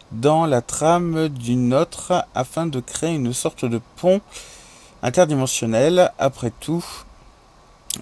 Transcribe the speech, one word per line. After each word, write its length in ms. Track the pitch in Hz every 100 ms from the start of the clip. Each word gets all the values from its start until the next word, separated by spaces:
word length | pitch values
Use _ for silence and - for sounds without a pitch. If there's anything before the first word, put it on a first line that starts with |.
| -
dans 320 | 110 131 156 165
la 160 | 127
trame 680 | - - 151 170 175 160 160
d'une 460 | 139 117 123 123
autre 520 | 131 170 - - 180 -
afin 320 | - 131 - 165
de 140 | 131
créer 340 | 120 - 160
une 200 | 160 120
sorte 320 | 123 160 - 127
de 160 | 117 - -
pont 240 | - 190 - - - - - - - -
interdimensionnel. 1080 | - 127 175 143 131 - 113 110 143 180 175 -
Après 340 | 135 - 120
tout, 340 | - - 165 - - - - - _ _ _ - _ - -